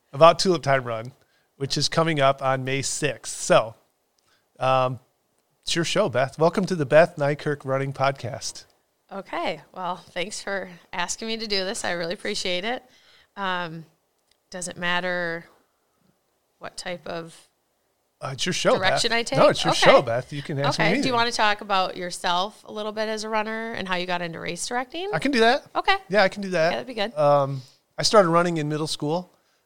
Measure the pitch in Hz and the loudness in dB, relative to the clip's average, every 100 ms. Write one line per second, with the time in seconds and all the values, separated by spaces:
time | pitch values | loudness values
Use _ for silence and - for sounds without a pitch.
0 | _ 139 165 170 190 165 143 135 120 113 | _ 6 6 6 0 0 2 0 0 -8
1 | 120 - _ _ _ - 139 151 - 170 | -8 -16 _ _ _ -10 -4 -2 0 0
2 | 165 151 135 135 135 131 131 135 - - | 0 4 2 2 0 -2 -2 -4 -4 -4
3 | 143 110 - - - 156 113 - _ _ | -4 -4 -12 -10 4 4 4 -8 _ _
4 | _ _ _ _ _ - 131 131 127 120 | _ _ _ _ _ -4 2 2 2 -4
5 | _ _ _ _ _ _ - 170 165 180 | _ _ _ _ _ _ -4 -2 0 0
6 | 208 165 139 - 165 202 180 180 131 151 | 2 0 -2 2 2 2 -2 -2 4 6
7 | 170 - 143 151 - 143 131 135 135 135 | 6 2 -2 -2 -4 -6 -2 -2 -2 0
8 | 135 139 110 110 - - - _ _ _ | -2 0 -10 -8 -10 -12 -20 _ _ _
9 | _ 196 190 320 320 151 - - 175 180 | _ -14 -10 -6 -6 -8 -12 -10 -6 -8
10 | - 180 190 - 208 196 185 175 _ 180 | -10 -8 -8 -8 -6 -6 -8 -16 _ -8
11 | 180 - 226 226 220 196 185 - 214 175 | -6 -6 -6 -6 -4 -4 -2 -4 -4 -4
12 | 170 208 - 214 190 180 214 254 - _ | -4 -6 -6 -4 -2 -4 -4 -8 -10 _
13 | _ _ _ 202 190 180 170 165 156 _ | _ _ _ -8 -4 -4 -6 -10 -16 _
14 | _ _ _ _ _ 185 175 - 175 180 | _ _ _ _ _ -12 -12 -6 -2 -2
15 | 180 180 170 165 - _ _ _ _ _ | -2 -4 -4 -6 -12 _ _ _ _ _
16 | _ _ _ _ _ _ - - 180 175 | _ _ _ _ _ _ -16 -12 -10 -10
17 | 190 170 165 - _ _ _ _ _ _ | -10 -10 -12 -18 _ _ _ _ _ _
18 | _ _ 135 135 180 - 185 233 185 143 | _ _ -12 -6 -4 0 2 2 2 2
19 | 226 233 226 269 285 - - 285 381 254 | 0 0 0 4 6 6 0 4 8 6
20 | 127 117 - 147 - 139 143 - 208 294 | 6 -4 -4 -10 -6 -2 -2 2 2 2
21 | 262 233 240 233 214 208 208 190 185 - | 0 2 0 2 0 0 0 0 0 -4
22 | 180 - 185 175 208 - - 214 214 208 | -10 -4 -2 0 -2 -6 -14 -8 -8 -4
23 | 220 220 220 220 214 220 226 - 185 180 | -4 -4 -2 -2 -2 -6 -8 -8 -4 -4
24 | 180 175 170 165 170 170 - 247 254 330 | -2 -4 -4 -8 -8 -8 -4 -4 -6 -8
25 | 392 165 269 240 226 285 - 339 403 392 | -4 -2 0 4 4 4 -2 -4 0 0
26 | - 202 190 202 196 175 165 226 240 220 | 2 2 2 0 -4 0 0 0 -6 -6
27 | 208 151 143 143 139 135 - _ _ - | -6 2 4 4 2 -4 -10 _ _ -2
28 | 160 220 170 170 175 165 147 151 156 - | 6 6 8 4 2 0 -2 -4 -4 -4
29 | 147 175 180 _ _ _ | -4 -4 -6 _ _ _